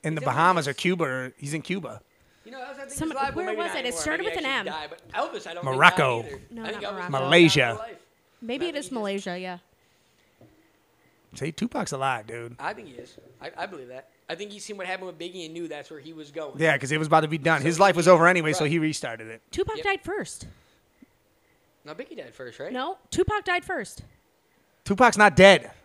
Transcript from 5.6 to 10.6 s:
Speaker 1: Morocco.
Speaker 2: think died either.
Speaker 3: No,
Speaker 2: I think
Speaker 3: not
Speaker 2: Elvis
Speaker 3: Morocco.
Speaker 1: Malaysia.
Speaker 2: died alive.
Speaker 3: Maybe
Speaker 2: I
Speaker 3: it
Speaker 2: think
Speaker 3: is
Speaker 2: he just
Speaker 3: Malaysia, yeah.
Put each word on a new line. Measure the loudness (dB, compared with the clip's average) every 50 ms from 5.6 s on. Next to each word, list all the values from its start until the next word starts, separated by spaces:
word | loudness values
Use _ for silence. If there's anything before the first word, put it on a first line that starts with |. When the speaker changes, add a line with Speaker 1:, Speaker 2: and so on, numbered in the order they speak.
| -6
Speaker 1:
Morocco. | -4 2 6 6 6 6 4 0 0 0 -2
Speaker 2:
think | -6 -10
died | -14 -16
either. | -18 -18 -16
Speaker 3:
No, | -12
Speaker 2:
I | -10 -10
think | -10 -10
Speaker 3:
not | -10 -10
Speaker 2:
Elvis | -10 -8 -8 -4
Speaker 3:
Morocco. | -4 -2 2
Speaker 1:
Malaysia. | 6 8 8 8 8 8 4
Speaker 2:
died | 2 2 0
alive. | -6 -10 -16 -18 -20 _ _ _ _ _ _ _ _
Speaker 3:
Maybe | -10 -10 -6 -6 -6
Speaker 2:
I | -6
Speaker 3:
it |
Speaker 2:
think | -6 -8
Speaker 3:
is | -10
Speaker 2:
he | -8
just |
Speaker 3:
Malaysia, | -8 -6 -4 -4 -6 -6 -6 -8 -10 -8
yeah. | -10 -12 -12 -14 _ _ _ _ _ _ _ _ _ _ _ _ _ _ _ _ -20 -20 _ _